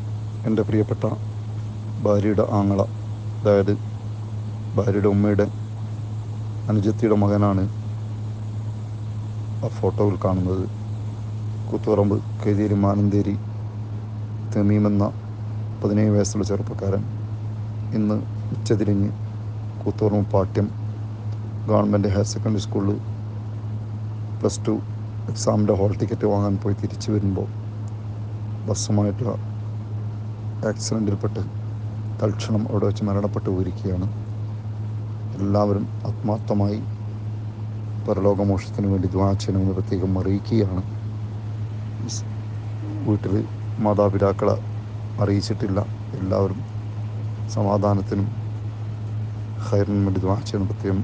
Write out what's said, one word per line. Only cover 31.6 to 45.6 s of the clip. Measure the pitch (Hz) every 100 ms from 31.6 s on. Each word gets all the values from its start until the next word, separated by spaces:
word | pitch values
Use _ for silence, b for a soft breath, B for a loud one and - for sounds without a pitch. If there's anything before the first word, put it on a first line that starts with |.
| - - - - - -
തൽക്ഷണം | 107 107 - 110 107
അവിടെ | 107 104
വെച്ച് | 104 104
മരണപ്പെട്ടു | 101 101 104 107
പോയിരിക്കുകയാണ്. | 92 92 - 101 90 101 - - - - - - - - - - - - -
എല്ലാവരും | 101 101 104 101 - - -
ആത്മാർത്ഥമായി | - - 208 - 104 101 107 - - - - - - - - - - - -
പരലോകമോക്ഷത്തിന് | - 98 101 98 101 95 - - 101
വേണ്ടി | 98 92
ദുആ | 92 98
ചെയ്യണമെന്ന് | 101 - 95 95 92
പ്രത്യേകം | - 101 92 92
അറിയിക്കുകയാണ്. | 95 101 104 113 101 92 - - - - - - - - - - - - -
സ്-, | - - - - - - - - - -
വീട്ടിൽ | 104 - 104 110 - - - 107
മാതാപിതാക്കളെ | 101 101 101 98 98 104 - - - - - - -
അറിയിച്ചിട്ടില്ല. | 101 101 - 104